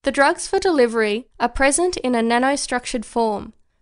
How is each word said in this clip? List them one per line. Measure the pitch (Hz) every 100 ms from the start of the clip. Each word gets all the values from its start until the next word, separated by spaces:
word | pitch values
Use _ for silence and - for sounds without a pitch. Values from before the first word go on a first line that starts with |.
The | 269
drugs | 220 277 339 -
for | 381
delivery | 381 302 240 226 214 214 - -
are | 240
present | - 277 277 359 359
in | 254
a | 233
nanostructured | 226 240 262 285 - 247 - 247
form, | - 233 226 202 220 - _ _